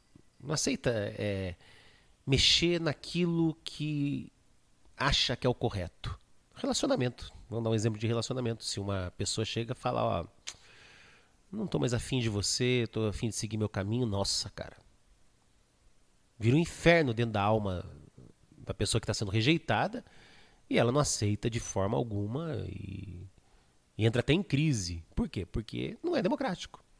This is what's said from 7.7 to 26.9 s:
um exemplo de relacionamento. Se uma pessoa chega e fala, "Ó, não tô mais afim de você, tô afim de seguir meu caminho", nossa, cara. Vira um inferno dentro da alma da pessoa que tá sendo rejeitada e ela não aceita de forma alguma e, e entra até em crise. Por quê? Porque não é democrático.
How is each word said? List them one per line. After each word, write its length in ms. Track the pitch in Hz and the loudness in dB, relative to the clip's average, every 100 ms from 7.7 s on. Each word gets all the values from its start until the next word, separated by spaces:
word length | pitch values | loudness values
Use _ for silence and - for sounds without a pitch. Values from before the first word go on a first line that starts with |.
um 40 | |
exemplo 240 | 113 113 107 | 2 2 0
de 80 | 110 | 0
relacionamento. 560 | 117 - 127 120 113 | 0 -2 -2 -2 -2
Se 160 | - - | -4 -4
uma 320 | 98 98 90 - | -2 -2 -4 -4
pessoa 280 | 101 - | -2 -2
chega 280 | 110 - 117 | -2 -2 -4
e 40 | 123 | -4
fala, 260 | 123 120 | -2 0
"Ó, 220 | 117 98 82 - - - - - - - - - _ _ _ | 0 0 -4 -10 -14 -14 -18 -20 -20 -20 -20 -20 _ _ _
não 160 | 202 202 | -8 -4
tô 120 | 160 | 0
mais 160 | 135 | 0
afim 260 | 117 - 131 | 0 0 0
de 80 | 113 | 0
você, 580 | 101 95 - 123 123 113 | 0 0 0 2 2 0
tô 140 | - 110 | 0 -2
afim 240 | 98 117 | -2 -4
de 40 | |
seguir 220 | - 107 107 | -4 -4 -2
meu 120 | 107 | -2
caminho", 360 | - 98 117 | -2 -2 0
nossa, 460 | 120 101 98 - - | 0 0 0 -2 -4
cara. 260 | - - - - _ _ _ - _ _ _ _ _ _ _ _ _ _ - | -10 -12 -14 -20 _ _ _ -20 _ _ _ _ _ _ _ _ _ _ 0
Vira 180 | 107 139 | 4 4
um 40 | |
inferno 540 | 170 - 170 170 143 | 4 2 6 6 4
dentro 180 | 110 120 | 0 0
da 100 | 107 | 2
alma 420 | 101 110 101 90 85 82 - - - - _ - | 4 4 2 -4 -6 -14 -20 -20 -20 -20 _ -14
da 100 | - | -10
pessoa 260 | - 104 117 | -2 0 0
que 60 | - | 0
tá 80 | |
sendo 160 | 107 104 | -2 0
rejeitada 720 | 107 113 165 - 107 160 233 - - - - - _ - | 2 4 2 2 0 0 -4 -12 -20 -20 -20 -20 _ -2
e 100 | 269 | 2
ela 120 | 117 | 4
não 100 | 135 | 4
aceita 500 | 143 - 104 107 123 | 2 0 0 0 -2
de 100 | 117 | -4
forma 360 | - - 95 123 | -4 -2 0 0
alguma 600 | 123 101 104 127 165 120 92 | -2 -2 -4 -4 -4 -6 -6
e, 580 | - - 98 95 87 95 - _ _ _ _ _ - | -8 -10 -10 -12 -14 -16 -20 _ _ _ _ _ 0
e 100 | 110 | 2
entra 140 | 117 | 4
até 120 | - | 4
em 100 | 160 | 2
crise. 640 | 202 139 156 120 87 85 - | 2 2 2 2 -2 -6 -6
Por 140 | - 226 | -4 -4
quê? 160 | - | -4
Porque 540 | 87 120 107 120 131 226 | -6 -6 -6 -6 -6 -4
não 140 | 339 320 | -2 0
é 60 | |
democrático. 600 | 180 302 247 175 - - _ | 2 0 -2 -4 -8 -16 _